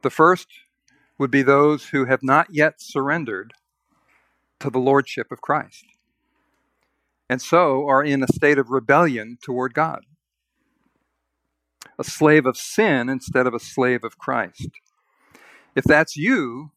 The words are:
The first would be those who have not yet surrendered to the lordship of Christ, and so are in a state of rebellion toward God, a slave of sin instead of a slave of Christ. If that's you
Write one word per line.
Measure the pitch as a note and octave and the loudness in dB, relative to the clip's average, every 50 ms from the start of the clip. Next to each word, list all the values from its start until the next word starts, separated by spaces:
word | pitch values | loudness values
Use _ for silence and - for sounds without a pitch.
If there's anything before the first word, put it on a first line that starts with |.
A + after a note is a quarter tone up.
| - | -4
The | C3 | -4
first | - - D#3 E3+ F#3 F3 - _ _ - _ _ _ _ _ _ _ _ _ _ _ _ | 2 4 4 4 4 2 -4 _ _ -20 _ _ _ _ _ _ _ _ _ _ _ _
would | C#3 C3 | -6 0
be | A#2+ C#3 | 0 2
those | C3+ C3 C#3 C#3 D3 D3+ D3+ C#3+ - - | 4 4 4 4 4 2 0 -2 -6 -6
who | - C#3+ C3 | -4 -4 -2
have | A#2+ C3 B2 - | 0 -2 -2 0
not | C3 C3+ D3+ E3 - | 2 2 2 2 0
yet | E3+ D3 D3+ D#3 - _ | 0 0 0 0 -2 _
surrendered | - - - D3 C3+ C#3 D3+ E3+ D3+ A#2 G#2+ F#2 G#2 A#2 - _ _ _ _ _ _ _ _ _ _ _ _ _ _ _ _ _ _ _ _ _ | -20 -8 -6 -4 -2 -2 -4 -4 -4 -8 -10 -10 -12 -14 -20 _ _ _ _ _ _ _ _ _ _ _ _ _ _ _ _ _ _ _ _ _
to | - C#3+ | -10 -4
the | A2+ B2+ | -4 0
lordship | B2+ C3+ C#3 C#3 C3 - - - A2+ _ B2+ | 2 2 2 2 2 -2 -8 -12 -10 _ -12
of | - | -16
Christ, | - - - D#3 - - _ - _ _ _ _ _ _ _ _ _ _ _ _ _ _ _ _ _ _ _ _ _ _ _ _ _ _ _ _ _ _ | -6 -4 -4 -4 -4 -8 _ -20 _ _ _ _ _ _ _ _ _ _ _ _ _ _ _ _ _ _ _ _ _ _ _ _ _ _ _ _ _ _
and | B2+ C3 | -6 -6
so | - - - E3+ F3+ D#3 C3+ C3 D3 C#3+ | -2 2 2 4 4 4 2 -2 0 2
are | C3+ C3 | 2 2
in | C#3+ D3+ C#3 C#3 C3 | 2 2 0 -2 0
a | - | 0
state | - - - C#3+ D3 C3+ | 0 2 4 2 2 2
of | C3+ B2 | 0 0
rebellion | B2+ C3+ A#2 - C#3 D3+ F3 E3 C3 A2+ G#2+ A2+ A#2+ - | -2 -4 2 2 4 4 4 2 0 -6 -10 -12 -16 -18
toward | - - B2+ B2 B2+ C3 A#2 | -10 -8 -6 -6 -6 -4 -2
God, | D3 D3+ D#3+ - - _ _ D#3 _ _ _ _ _ _ _ _ _ _ _ _ _ _ _ _ _ _ _ _ _ _ _ _ _ _ _ _ _ _ _ _ _ - - _ - | -4 -4 -4 -4 -10 _ _ _ _ _ _ _ _ _ _ _ _ _ _ _ _ _ _ _ _ _ _ _ _ _ _ _ _ _ _ _ _ _ _ _ _ -20 -20 _ -14
a | C3+ | -12
slave | - - - D3+ D3+ D3+ D3+ C3 | -12 -6 0 4 4 6 6 4
of | C3 B2 | 2 -4
sin | - - - - - A3+ G#3+ D3+ C3 A#2+ B2+ | -4 -10 -8 -2 0 0 2 0 0 -2 -4
instead | C3+ B2+ - - - C3 B2+ B2+ | -8 -8 -10 -4 -2 0 0 0
of | A2+ | -2
a | A#2 | -6
slave | - - - - C3 B2 B2+ A#2+ - | -12 -10 -4 -2 -2 0 0 -2 -4
of | A2+ - _ | -10 -16 _
Christ. | - - C3 A#2+ G#2 F2 _ _ - - _ - _ _ _ _ _ _ _ _ _ _ _ - _ - _ _ _ _ _ | -8 -6 -4 -4 -6 -8 _ _ -16 -16 _ -18 _ _ _ _ _ _ _ _ _ _ _ -20 _ -20 _ _ _ _ _
If | - - | -4 2
that's | - D#3 D3 D#3+ - - | 2 4 4 2 0 -4
you | D3+ D3+ G#3+ C4 A#3 D3 B2 A#2 B2+ D#3 D3+ _ | -6 -2 -2 0 0 -2 -4 -8 -12 -16 -20 _